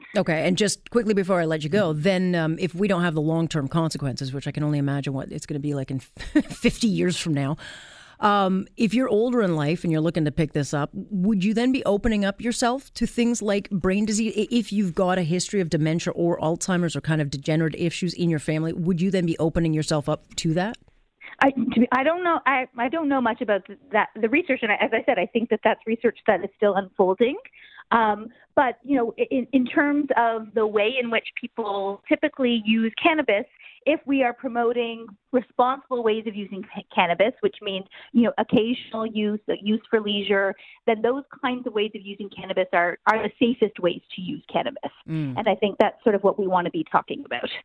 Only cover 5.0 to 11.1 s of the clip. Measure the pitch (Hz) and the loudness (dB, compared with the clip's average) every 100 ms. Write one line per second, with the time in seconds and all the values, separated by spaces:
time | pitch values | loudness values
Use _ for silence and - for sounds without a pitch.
5 | 139 135 - 151 - 151 147 143 131 135 | -4 -6 -6 -10 -8 -6 -4 -4 -4 -8
6 | - - - 302 - - 233 - 233 170 | -10 -16 -2 0 0 0 0 2 0 2
7 | 175 170 170 143 139 147 - - - - | 0 0 -2 0 0 -4 -8 -18 -20 -20
8 | - - 208 202 190 190 - - 226 220 | -20 -2 2 4 2 0 -2 -2 0 2
9 | 262 208 240 247 196 160 147 170 175 160 | 2 2 2 2 2 2 0 0 0 0
10 | 160 165 151 131 156 151 135 147 147 - | 0 0 0 0 -2 -2 -2 -2 -4 -6
11 | - | -6